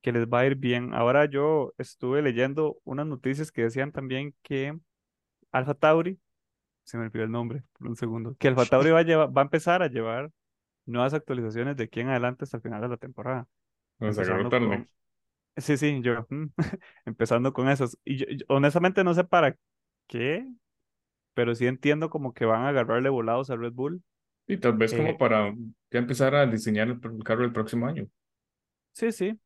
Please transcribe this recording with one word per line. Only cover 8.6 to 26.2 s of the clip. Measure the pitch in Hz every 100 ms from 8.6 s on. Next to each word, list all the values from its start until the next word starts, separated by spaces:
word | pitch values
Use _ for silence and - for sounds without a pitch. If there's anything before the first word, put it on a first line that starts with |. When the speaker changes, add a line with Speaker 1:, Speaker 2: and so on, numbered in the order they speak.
| 120
Speaker 1:
Tauri | 131 147
va | 160
a |
lleva-, | 165 160 147
va | 131
a | 139
empezar | 165 170 180
a | 165
llevar | 117 113 117 151 _ _ _ _ _ -
nuevas | 120 127
actualizaciones | 151 - 127 113 113 127 139
de |
aquí | 110 -
en | 123
adelante | 131 123 127 139
hasta | 117
el |
final | 117 110
de | 120
la | 120
temporada. | 131 127 123 131 123 _ _ _ _ _
Speaker 2:
Vamos | 107 104
a |
Speaker 1:
Empezando | 92 92
Speaker 2:
agotarle. | 117 123 113 101
Speaker 1:
con, | - _ _ _ _ _ _ -
sí, | 143 143
sí, | 147 139
yo, | 123 120 113
mm, | 143 156 -
<laughs> | 160 196 - _ -
empezando | 110 113 117 131
con | 131 131
esas. | 135 123 -
Y | - 135
yo, | -
yo | 139 -
honestamente | 139 143 160 180 190
no | 185
sé | 170
para | 180 180 147 - _ _ _ _ _
qué, | 120 123 170 262 240 _ _ _ _ _ _ _ -
pero | 120
sí | 117 120
entiendo | 131 143 151 160
como | 156 135
que | - 113
van | 113
a | 131
agarrarle | 139 117 117 135
volados | 131 113 117 135
a | 120
Red | 120
Bull. | 120 139 175 _ _ _ _ -
Speaker 2:
Y | 196
tal | 123
vez | 107 113
como | 117 117
Speaker 1:
Eh, | 113
Speaker 2:
para | 120 110 104 110 113 - _
ya | 123
empezar | 120 135